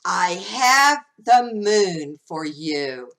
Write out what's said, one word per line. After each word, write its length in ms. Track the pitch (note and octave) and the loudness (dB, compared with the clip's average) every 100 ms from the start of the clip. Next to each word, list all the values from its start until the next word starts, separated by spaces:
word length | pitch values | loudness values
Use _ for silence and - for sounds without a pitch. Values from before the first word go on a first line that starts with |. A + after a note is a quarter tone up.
| - | -4
I 260 | F#3 F3+ | -4 -2
have 680 | F3 G3+ A3 B3+ C4 C#4 D4 - _ | -4 -8 0 4 4 4 2 -4 _
the 320 | A3+ B3 A#3+ | 2 4 4
moon 640 | A3 G#3 G#3+ G3+ E3 D3 D3 _ | -4 0 2 2 0 -8 -14 _
for 180 | D#3+ D#3+ | -10 -10
you. 680 | D3 D#3+ D3 C#3+ C3 B2 | -10 -6 -4 -4 -8 -14